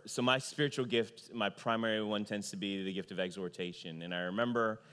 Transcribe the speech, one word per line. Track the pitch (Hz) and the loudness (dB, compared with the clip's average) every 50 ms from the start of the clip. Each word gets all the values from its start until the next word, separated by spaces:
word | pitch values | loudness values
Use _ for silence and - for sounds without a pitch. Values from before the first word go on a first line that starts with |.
| - | -10
so | - - - | -8 -2 2
my | 123 123 131 131 | 4 4 4 4
spiritual | - - - - 147 143 - - 127 | 2 -2 0 0 0 2 2 0 -2
gift, | 113 117 117 110 101 - - - - 104 | 2 4 4 4 2 -2 -18 -18 -10 -2
my | 117 104 98 | 0 0 0
primary | 90 - - 120 113 113 113 113 110 107 | 0 -2 0 2 2 2 4 2 2 2
one | 107 104 104 104 104 | 2 0 0 0 0
tends | - 107 104 98 - | 0 -2 -4 -4 -4
to | - | -6
be | 95 95 98 98 98 95 | -4 -4 -2 -2 -2 -2
the | 95 95 | -2 -2
gift | 98 90 - | -4 -4 -4
of | 98 95 | -2 -2
exhortation. | 92 90 85 98 92 87 - - 90 90 85 - - 87 80 82 | -2 -2 -2 -4 -6 -6 -4 -4 -6 -6 -6 -8 -10 -10 -8 -8
And | 85 87 87 | -6 -4 -4
I | 87 | -2
remember | 90 90 92 107 120 123 120 117 113 110 107 107 - - | -2 -2 0 2 2 2 4 2 2 2 0 -4 -8 -20